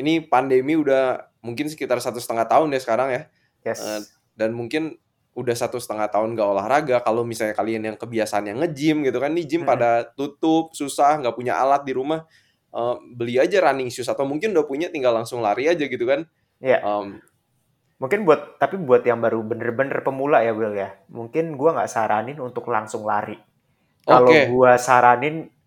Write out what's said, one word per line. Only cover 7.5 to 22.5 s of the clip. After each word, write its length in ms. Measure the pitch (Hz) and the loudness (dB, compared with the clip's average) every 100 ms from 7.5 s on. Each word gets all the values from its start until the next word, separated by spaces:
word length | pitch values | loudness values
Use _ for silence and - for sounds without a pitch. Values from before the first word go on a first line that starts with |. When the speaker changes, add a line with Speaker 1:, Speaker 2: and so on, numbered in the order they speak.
| 104 | -2
Speaker 1:
kalian 340 | 107 110 110 | -4 -4 -6
yang 80 | 107 | -10
kebiasaan 540 | 123 110 104 104 104 | -6 -4 0 -2 -2
yang 80 | 113 | -4
nge-gym 400 | 170 135 156 151 135 | -4 0 0 0 0
gitu 100 | 120 | -2
kan, 140 | 143 | -2
nih 160 | 170 151 | -4 -2
gym 160 | 165 | -2
Speaker 2:
Mm-mm. 80 | - | 0
Speaker 1:
pada 400 | 123 120 117 120 | 2 2 0 -2
tutup, 600 | - 143 - 160 160 160 - | -8 -8 -2 0 2 0 -8
susah, 480 | 143 - 143 151 | -8 2 2 2
nggak 100 | 123 | -2
punya 220 | 113 123 90 | -4 -4 0
alat 240 | 135 143 | 2 2
di 140 | 143 127 | 0 -4
rumah, 300 | 139 160 160 _ _ _ _ | -4 -4 -6 _ _ _ _
eh, 260 | 113 120 120 78 120 | -6 -4 -6 -10 -8
beli 240 | 117 170 | -2 2
aja 240 | 170 190 160 | 2 4 2
running 240 | 135 127 | 2 -4
shoes 220 | 123 120 | -6 -6
atau 180 | 113 139 | -2 -2
mungkin 240 | 151 220 | -2 0
udah 140 | 175 147 | 0 0
punya 240 | 139 175 | -4 -6
tinggal 220 | 160 127 113 | 0 0 0
langsung 260 | 113 123 | -2 -2
lari 300 | 107 107 147 | -2 0 0
aja 180 | 170 143 | 0 -2
gitu 160 | 123 120 | -4 0
kan. 240 | 147 165 _ _ _ | -2 -4 _ _ _
Speaker 2:
Iya. 240 | 131 120 101 | 0 0 2
Speaker 1:
Em, 320 | 104 101 - _ _ _ _ _ _ _ - | -4 -6 -14 _ _ _ _ _ _ _ -10
Speaker 2:
Mungkin 240 | 131 202 185 | -2 0 4
buat, 320 | 143 - - | 2 2 -4
tapi 240 | 143 190 | -4 -2
buat 240 | 139 123 123 | 4 4 4
yang 160 | 117 | 0
baru 240 | 113 113 110 | 0 -2 -4
bener-bener 560 | 117 117 117 139 135 | -4 -4 -2 -2 -2
pemula 400 | 139 135 143 147 | -4 -4 2 4
ya, 160 | 113 107 | 4 0
Will 160 | 110 | -4
ya, 240 | 101 98 - _ | -4 -6 -10 _
mungkin 400 | 117 117 156 165 | -16 -8 -4 -4
gua 240 | 135 156 139 | 0 0 2
nggak 120 | 110 | -2
saranin 520 | 117 107 107 113 151 | -2 0 -2 -4 -10
untuk 240 | 127 | -10